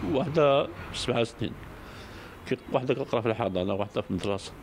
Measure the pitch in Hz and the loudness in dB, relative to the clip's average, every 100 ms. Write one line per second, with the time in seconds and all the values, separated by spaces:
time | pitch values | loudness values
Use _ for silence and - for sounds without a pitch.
0 | - 147 143 160 147 139 - - - - | 2 2 2 6 6 6 4 -4 -10 -6
1 | - 120 117 - 110 - - - - - | 0 2 2 -2 -6 -6 -14 -16 -16 -16
2 | - - - - - 127 - 143 127 127 | -14 -14 -16 -16 -4 -4 0 0 2 0
3 | 135 120 113 110 107 92 95 98 104 - | 2 0 2 2 0 2 0 0 -2 -2
4 | 101 95 101 98 - - | -2 -2 -2 -4 -6 -14